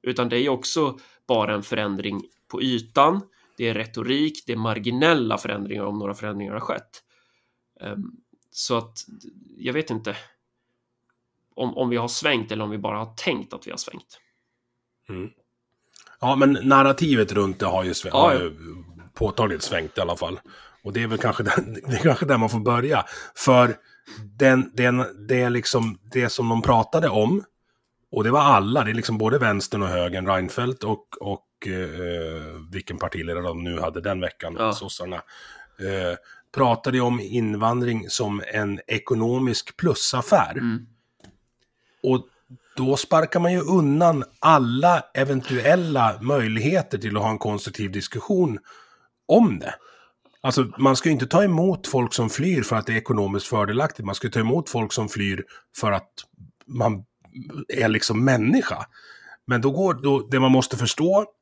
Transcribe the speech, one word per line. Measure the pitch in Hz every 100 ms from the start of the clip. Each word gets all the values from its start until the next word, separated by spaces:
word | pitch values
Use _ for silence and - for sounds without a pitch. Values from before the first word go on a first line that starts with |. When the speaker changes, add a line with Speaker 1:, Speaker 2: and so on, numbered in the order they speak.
Speaker 1:
Utan | - 127 120
det | 120
är |
ju | 139
också | 127 - 170 147 127 - _ _
bara | 117 107
en | 104
förändring | 98 120 104 98 101 98 - _ _
på | -
ytan. | 131 120 113 - 147 190 196 _ _ _
Det | 117
är |
retorik, | 107 113 117 117 135 156 151 -
det |
är | 117
marginella | 113 110 107 123 156 160 113 107
förändringar | - 104 101 104
om | 101 104
några | 101
förändringar | 98 107 101 101
har | 104
skett. | - - - - _ _ _ _ _ _ _ _
Ehm, | - - - - _ _ _
så | - - 117
att | 113 - - - - - - -
jag | 127
vet | 135 156
inte | 113 110 98 - _ _ _ _ _ _ _ _ _ _ _ _ -
om, | 127 -
om | 127
vi | 120
har | 120
svängt | - 151 131 110
eller | 107
om | 107
vi | 104
bara | 104 104
har | 113 -
tänkt | - 147 -
att | - -
vi |
har | -
svängt. | - - _ - _ _ _ _ _ _ _ _ -
Speaker 2:
Mm. | 92 95 _ _ _ _ _ _ - - -
Ja, | 127 135
men | 139 135
narrativet | 131 135 135 135 165 127 101
runt | 107 98 92
det | 95
har | 92
ju | 92
sväng-, | 82 -
Speaker 1:
Ja, | 139 165
Speaker 2:
har |
Speaker 1:
ja. | 135
Speaker 2:
ju | 87 76 82 87 82 - -
påtagligt | - 110 - 110 82
svängt | - 87 80 -
i |
alla | 87 87
fall. | 85 92 - - - _
Och | 101
det | 104
är | 117
väl | 110
kanske | 120 -
<laughs> | 101 -
den, | -
det | 110 - 123
är |
kanske | 160 131 147
där | 127
man | 113
får | 113
börja. | 107 120 131 139 - - - -
För | - 127 123 110 _ - - - 104 107
den, | 135 131 131
den, | 110 123 127 120 - 104
det | 127
är | 123
liksom | 120 - 123 113 98 -
det | 131 120
som | - 117
de | 117
pratade | 113 117 107 160 160
om, | 104 107 196 - _ _ _ _ _ _
och | -
det | 107
var | 139
alla, | 143 117 98 139
det | 104
är | 117
liksom | 113 110
både | 110 139
vänstern | 120 101 - 107
och | 95
högern, | 90 87 92 92
Reinfeldt | 95 90 - 123 131
och, | 107 107 _ -
och, | 101 95 _ _ -
eh, | 92 90 80 87 87 80 80 78 82 80
vilken | 92 - 90
partiledare | 85 - 82 85
de | 87 85
nu | 87 85
hade | 82 82
den | 92 92
veckan, | 90 - 85 82
Speaker 1:
Ja. | 110
Speaker 2:
sossarna, | 107 98 - 90 87 - - - - - _
eh, | 95 98 90 87 _ - _ -
pratade | 127 117 - 127
ju |
om | 120 120
invandring | 123 120 110 104 113 120 120 113 -
som | - 107 101 -
en | 107 104 101 -
ekonomisk | 113 - 117 113 127 127 107 - -
plusaffär. | 175 135 - 131 - 190 -
Speaker 1:
Mm. | - 120 113 - _ _ _ - _ _ _ _ _ _ _
Speaker 2:
Och | - 127 - _ _ 127 _ -
då | 131 139
sparkar | - 160 160 180
man | 170
ju | 180
undan | 147 185 147 147 170 151 120 _
alla | 156 156 123 127 170 170 -
eventuella | - 135 135 - 123 123 180 165 139 113 104
möjligheter | 117 139 110 110 127 143 - 98
till | 110 104
att |
ha | 110
en | 107
konstruktiv | 110 104 - - 101
diskussion | 98 - 117 - 190 170 107 - - - _ _ _ -
om | 214 220 95
det. | - - - _ _ _ _ _
Alltså, | 135 127 127 -
man | 135 131
ska | 165
ju |
inte | 147 131
ta | 170
emot | 202 165 180 175 -
folk | 135 120
som | - 113
flyr | - 165 165
för | 110 113
att | 104
det |
är | 113
ekonomiskt | - 107 98 98 -
fördelaktigt. | 113 101 113 151 - 98
Man | 98
ska | 117
ju |
ta | -
emot | 110 147 156
folk | 120 107
som | - 104
flyr | - 98 92 - - _ -
för | 110
att | 98 - - - _ - _ -
man | 123 113 104 98 _ _ 135 - - -
är | - 113
liksom | 107 - 110 131
människa. | 123 110 135 - - - - - - - - -
Men | 123
då | 131
går, | 139 190
då, | 131 139 139 -
det | 131
man | 131
måste | 131 123 117
förstå | 117 - 160 196 208 _